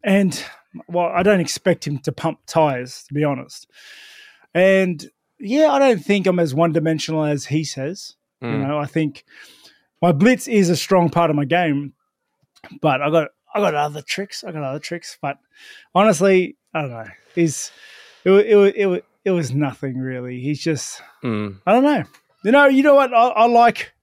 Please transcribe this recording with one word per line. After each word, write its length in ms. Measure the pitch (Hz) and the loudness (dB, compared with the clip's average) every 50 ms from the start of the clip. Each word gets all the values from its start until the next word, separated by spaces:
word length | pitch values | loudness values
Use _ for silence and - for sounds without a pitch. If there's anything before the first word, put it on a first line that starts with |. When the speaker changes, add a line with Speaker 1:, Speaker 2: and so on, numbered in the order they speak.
| - | 0
Speaker 1:
and, 420 | 208 190 196 202 190 - - - - - _ _ _ _ - - _ | 2 2 2 2 0 -2 -4 -14 -16 -20 _ _ _ _ -20 -18 _
well, 180 | 175 175 175 165 - | -4 -2 -2 -2 0
I 80 | 175 185 | 0 2
don't 180 | 202 214 190 | 2 2 2
expect 460 | 165 - - - _ 196 175 175 - | 2 -2 -6 -4 _ 0 0 0 -2
him 120 | - 151 135 | -6 -8 -6
to 100 | _ - | _ -8
pump 300 | 147 - - 165 - _ _ - | -8 -4 -6 -6 -6 _ _ -4
tires, 560 | - 170 156 151 135 123 127 127 - - - | 0 0 2 2 0 -4 -8 -12 -14 -20 -18
to 80 | _ 139 | _ -4
be 80 | 143 147 | -2 -2
honest. 460 | 147 143 123 131 - - - - _ _ _ - - - - - - - - - - _ _ _ _ _ | -2 -2 -4 -8 -14 -20 -20 -20 _ _ _ -20 -20 -20 -20 -20 -20 -20 -20 -20 -20 _ _ _ _ _
And, 560 | 165 185 190 190 190 190 185 180 147 - - _ _ _ _ _ _ | 2 4 4 4 4 2 0 -2 -6 -10 -20 _ _ _ _ _ _
yeah, 320 | 269 196 233 294 311 302 | -8 -4 0 2 2 4
I 80 | 285 277 | 4 4
don't 260 | 277 269 240 185 147 | 4 2 2 0 0
think 220 | - 202 202 185 | 0 0 0 2
I'm 140 | 196 185 180 | 0 0 2
as 140 | 175 156 131 | 0 0 0
one-dimensional 680 | 143 165 170 156 165 151 165 160 156 - - 160 156 156 | 0 0 2 0 0 0 0 -2 -2 -4 -6 -4 -4 -2
as 220 | 151 147 143 - | -2 -2 -4 -4
he 160 | - 143 156 160 | -4 -4 -4 -4
says. 540 | 147 - - 131 143 180 - - - - _ _ _ _ _ | -4 -8 -10 -10 -10 -10 -12 -16 -20 -20 _ _ _ _ _
You 80 | - 120 | -8 -6
Speaker 2:
Mm. 180 | 117 139 139 | -6 -4 -4
Speaker 1:
know, 120 | 135 147 151 | -4 -4 -4
I 80 | 143 | -6
think 380 | 135 - 165 156 147 139 - _ _ _ - - - - _ _ - _ _ _ _ _ _ | -4 -2 -2 -2 -2 -4 -8 _ _ _ -20 -20 -20 -20 _ _ -20 _ _ _ _ _ _
my 100 | - 175 | 0 0
blitz 380 | 170 139 175 233 254 - - - | 2 4 4 4 4 2 -2 -2
is 200 | 240 214 196 170 | 2 2 2 2
a 60 | 175 | 0
strong 360 | - - - 196 185 175 165 | -2 -2 0 2 2 2 2
part 200 | - 180 170 160 | 0 0 0 0
of 60 | 151 | 0
my 80 | 147 143 | -2 -2
game, 480 | 131 160 175 180 160 143 139 143 139 _ _ _ _ _ _ _ _ _ _ _ _ _ _ _ - - - | 0 0 0 0 0 -2 -2 -4 -8 _ _ _ _ _ _ _ _ _ _ _ _ _ _ _ -20 -20 -4
but 200 | - - - 113 | 0 0 0 0
I 80 | 143 147 | -2 0
got, 200 | 151 170 156 - _ _ _ _ - | 0 0 0 -2 _ _ _ _ -4
I 60 | 208 | -2
got 160 | 208 185 156 | -2 0 0
other 260 | 147 147 151 147 151 139 | -2 -4 -4 -6 -10 -10
tricks. 400 | - - - 196 202 - - - | -10 -10 -10 -10 -12 -12 -16 -14
I 80 | 214 | -12
got 140 | 165 156 147 | -10 -8 -8
other 160 | 135 131 151 | -8 -8 -10
tricks. 360 | - - 170 175 - - - _ - | -10 -12 -12 -12 -14 -16 -20 _ -10
But 160 | 143 139 _ _ _ _ _ - - - - _ _ _ | -10 -10 _ _ _ _ _ -20 -20 -20 -20 _ _ _
honestly, 640 | 180 202 220 196 147 180 196 190 185 185 - - _ _ _ _ | 2 4 4 2 2 2 2 4 2 2 0 -8 _ _ _ _
I 60 | 160 | -8
don't 100 | 151 135 | -8 -8
know. 160 | 120 113 110 107 - _ _ _ _ | -10 -12 -16 -16 -20 _ _ _ _
He's, 340 | - 170 165 135 - - - _ - - - - - - - _ _ _ | -2 0 0 -2 -4 -12 -14 _ -20 -20 -20 -20 -20 -20 -20 _ _ _
it 60 | 180 | 2
wa-, 80 | 190 196 | 4 4
it 180 | 208 220 214 | 4 4 4
wa-, 160 | 208 202 196 202 | 4 4 4 2
it 120 | 214 202 | 0 -2
wa-, 140 | 196 180 180 - _ _ _ _ | -2 -2 -4 -6 _ _ _ _
it 60 | 196 | -2
was 220 | 185 175 160 127 127 | -2 -2 -2 -4 -2
nothing 420 | 139 147 139 123 - - 139 127 | -4 -4 -4 -6 -8 -10 -8 -8
really. 440 | 127 131 131 127 127 123 123 123 123 | -6 -8 -8 -8 -10 -10 -10 -12 -8
He's 200 | 123 139 151 139 | -6 -6 -6 -4
just, 400 | - 165 160 127 - - - - - - _ _ - | -4 -4 -4 -4 -6 -12 -14 -16 -20 -20 _ _ -8
Speaker 2:
Mm. 380 | 127 113 104 107 104 98 98 _ | -6 -4 -4 -6 -8 -10 -8 _
Speaker 1:
I 80 | - 202 | 2 2
don't 120 | 240 262 | 4 4
know. 180 | 285 294 240 139 - _ _ _ _ _ _ _ | 2 0 0 -4 -8 _ _ _ _ _ _ _
You 80 | 196 | 2
know, 160 | 233 285 285 | 4 6 6
you 160 | 277 277 262 277 | 6 4 4 4
know 140 | 294 285 | 6 6
what? 180 | 277 277 254 247 | 4 4 4 2
I, 140 | 233 233 247 | 2 2 2
I 180 | 226 214 226 | 2 2 2
like 460 | 240 240 233 233 240 226 - - - _ _ | 4 6 6 4 4 2 0 -10 -14 _ _